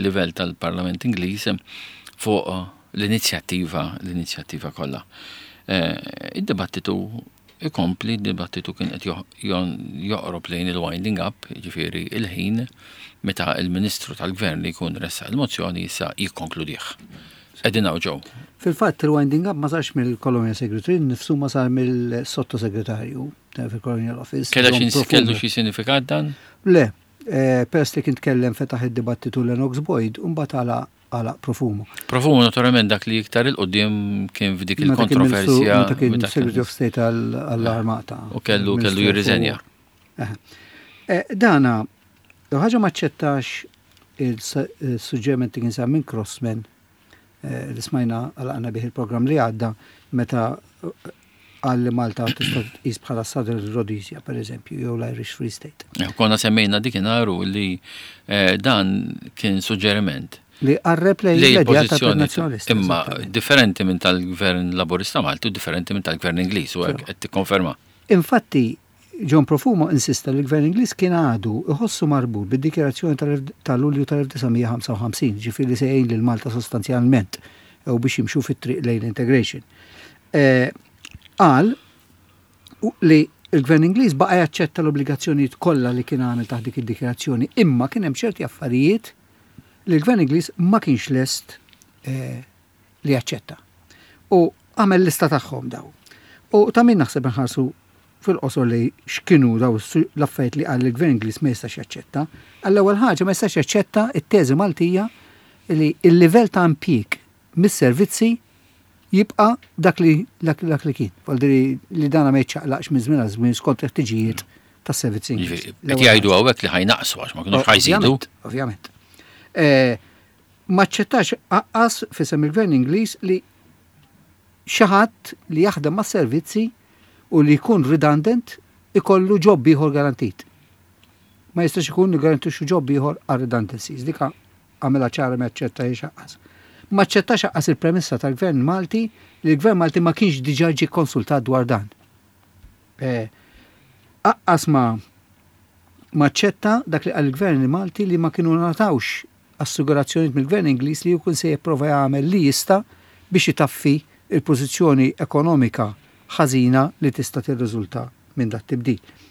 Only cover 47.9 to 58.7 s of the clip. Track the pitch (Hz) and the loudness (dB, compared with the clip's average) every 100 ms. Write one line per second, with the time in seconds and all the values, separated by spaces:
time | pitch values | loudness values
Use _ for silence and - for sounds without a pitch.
47.9 | 135 120 113 127 - 127 - 117 113 117 | -2 -2 -2 -8 -10 -10 -8 -8 -8 -8
48.9 | - 110 120 127 151 113 110 113 107 - | -8 -6 -2 0 2 0 -2 -6 -6 -16
49.9 | _ _ 127 120 123 113 - - _ - | _ _ -4 -2 -2 -2 -6 -14 _ -14
50.9 | - - - _ _ _ _ 135 123 120 | -14 -18 -20 _ _ _ _ -2 0 0
51.9 | 117 117 104 117 - - 131 113 - 131 | 0 -2 -4 -6 -4 -4 -4 -8 -8 -10
52.9 | 113 - 117 117 139 113 117 101 117 104 | -10 -8 -8 -6 -6 -4 -6 -6 -6 -6
53.9 | 107 95 - - 120 110 120 - - 123 | -6 -10 -16 -12 -10 -10 -14 -14 -10 -6
54.9 | 117 120 120 113 - 117 - 151 - - | -6 -8 -8 -12 -10 -10 -10 -18 -20 -18
55.9 | - 90 - 110 107 113 110 104 104 120 | -8 -8 0 2 2 2 2 2 2 -2
56.9 | 101 101 117 110 90 95 101 98 90 - | -4 -2 0 0 -2 -4 -2 -4 -6 -10
57.9 | - - - - 101 95 95 113 | -20 -20 -20 -4 2 2 4 2